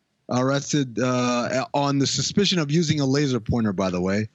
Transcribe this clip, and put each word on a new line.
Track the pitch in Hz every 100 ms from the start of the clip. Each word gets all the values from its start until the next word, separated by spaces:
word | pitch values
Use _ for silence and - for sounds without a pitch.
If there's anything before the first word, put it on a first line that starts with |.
| _ _ -
arrested, | 123 131 139 139 151 131 110
uh, | 127 123 123 120 120 131 - 143
on | 143 139
the | 131
suspicion | 135 135 - 185 180
of | 147
using | 156 156 156
a | 135
laser | 139 147 123
pointer, | - 123 110
by | 92 95
the | 90
way, | 92 101 107